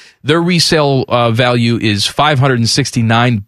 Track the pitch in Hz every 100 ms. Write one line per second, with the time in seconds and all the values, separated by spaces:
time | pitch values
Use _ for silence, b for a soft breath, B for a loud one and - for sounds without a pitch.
0 | B B 120 160 170 180 - 165 147 135
1 | - 120 120 113 123 123 117 117 110 104
2 | - - 147 143 139 123 113 - 131 -
3 | 113 117 123 117